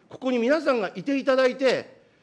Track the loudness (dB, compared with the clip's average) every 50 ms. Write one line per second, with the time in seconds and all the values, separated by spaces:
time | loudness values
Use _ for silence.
0 | _ _ -16 -8 -4 -2 0 0 2 2 0 0 0 0 0 0 -2 -4 -6 -8
1 | -4 -2 -2 -2 0 0 2 2 2 2 2 2 2 2 2 0 -2 -8 -14 -20
2 | _ _ _ _